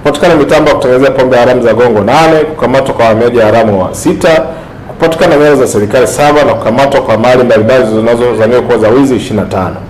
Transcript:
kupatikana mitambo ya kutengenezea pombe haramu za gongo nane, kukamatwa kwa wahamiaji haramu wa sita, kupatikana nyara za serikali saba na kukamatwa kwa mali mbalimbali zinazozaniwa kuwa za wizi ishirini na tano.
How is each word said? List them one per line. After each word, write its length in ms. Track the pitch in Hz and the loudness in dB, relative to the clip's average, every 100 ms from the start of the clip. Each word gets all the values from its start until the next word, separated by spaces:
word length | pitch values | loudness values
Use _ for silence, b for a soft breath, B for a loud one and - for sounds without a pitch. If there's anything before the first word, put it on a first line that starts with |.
kupatikana 320 | 147 143 180 165 | -4 0 2 2
mitambo 340 | 143 156 151 | 2 2 2
ya 60 | - | 0
kutengenezea 360 | 127 127 135 | 0 2 0
pombe 260 | 131 127 127 | 0 0 2
haramu 240 | 127 127 | 2 2
za 120 | 117 | 0
gongo 260 | 110 123 107 | 2 0 0
nane, 360 | 101 139 160 156 | 0 2 2 0
kukamatwa 540 | 151 - 120 135 135 127 | -2 -4 -2 -2 -2 0
kwa 100 | 117 | 0
wahamiaji 340 | 110 120 120 | 2 0 0
haramu 420 | 107 113 110 101 | 2 2 0 0
wa 120 | 90 - | -4 -4
sita, 480 | 151 175 180 160 160 B B B B | -4 -2 0 0 -2 B B B B
kupatikana 480 | - 165 160 175 147 | -4 -4 0 0 2
nyara 200 | 147 139 | 2 2
za 120 | 123 | 0
serikali 400 | 110 101 135 - | -2 -2 0 0
saba 360 | - 147 147 | 0 0 2
na 100 | 135 | 0
kukamatwa 480 | 110 113 120 139 143 | 0 -2 0 0 0
kwa 160 | - 107 | -2 0
mali 260 | 120 127 | 2 2
mbalimbali 420 | 120 113 110 127 117 | 2 2 2 2 0
zinazozaniwa 760 | 110 113 117 123 110 110 123 | 0 0 0 0 0 0 0
kuwa 160 | 110 120 | 0 0
za 120 | 107 | 2
wizi 260 | 123 139 120 | 2 2 0
ishirini 260 | - 107 | -4 -6
na 40 | 92 | -4
tano. 280 | 101 92 90 - | -4 -6 -8 -14